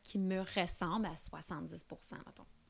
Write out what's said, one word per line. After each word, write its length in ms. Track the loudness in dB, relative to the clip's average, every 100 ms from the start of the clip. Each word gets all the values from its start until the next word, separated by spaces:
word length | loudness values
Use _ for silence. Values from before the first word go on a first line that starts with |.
qui 140 | -2 0
me 220 | 4 2
ressemble 680 | 2 2 4 4 4 2 0
à 100 | 0
soixante-dix 680 | -4 0 -2 -2 -4 -6
pour 180 | -6 -12
cent, 160 | -10 -12 -12
mettons ? » 200 | -16 -20 -20